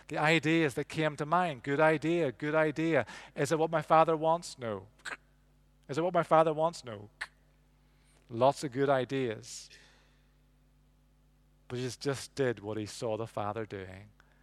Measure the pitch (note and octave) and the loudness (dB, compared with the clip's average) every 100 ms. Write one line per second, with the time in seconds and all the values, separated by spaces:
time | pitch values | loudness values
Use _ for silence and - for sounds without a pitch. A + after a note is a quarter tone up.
0 | - D#3+ D#3 D#3+ C#3+ E3 D#3 D3+ C#3+ D#3 | -10 0 4 4 4 4 2 0 -6 -2
1 | D#3 C#3+ D3+ F3 F3+ B2+ C#3+ C#3 D#3 D#3 | -2 -2 0 0 0 -4 -2 4 4 4
2 | D#3 E3+ D3 - D3+ D#3 D#3 D3 E3 D3 | 2 0 0 -2 -2 2 2 0 0 0
3 | A2 - - - C#3+ D#3 E3 D#3+ - D#3+ | 0 -6 -12 -4 0 0 0 -2 4 6
4 | D#3+ D#3+ D#3+ E3+ - - A#2+ G2 G2+ _ | 6 4 2 0 -2 -10 -8 -8 -10 _
5 | - - _ _ _ _ _ _ - C#3+ | -14 -14 _ _ _ _ _ _ -8 -2
6 | F3 F3 D#3 D#3+ D#3+ D3+ D#3+ E3+ A#2+ G#2 | 0 2 4 6 6 2 -2 -4 -12 -12
7 | G#2+ - - _ _ _ _ _ _ _ | -14 -14 -16 _ _ _ _ _ _ _
8 | _ _ - A#2 C3 C#3 D3+ A#2+ C#3 C3+ | _ _ -12 2 2 2 -2 -2 2 2
9 | B2 C3+ B2 A2+ A#2+ - - - - _ | 0 -2 -4 -6 -12 -16 -18 -20 -20 _
10 | _ _ _ _ _ _ _ _ _ _ | _ _ _ _ _ _ _ _ _ _
11 | _ _ _ _ _ _ - B2 B2+ - | _ _ _ _ _ _ -12 -8 -6 -6
12 | C#3+ C3 - - C3 G#2 G2+ G#2+ G#2 - | -6 -6 -6 -2 -2 -2 -6 -8 -8 -8
13 | A#2+ A2 A2+ - G#2 G#2+ A2 G2+ F#2 F#2+ | -6 -4 -6 -6 -6 -6 -8 -10 -12 -14
14 | G#2 _ _ _ | -20 _ _ _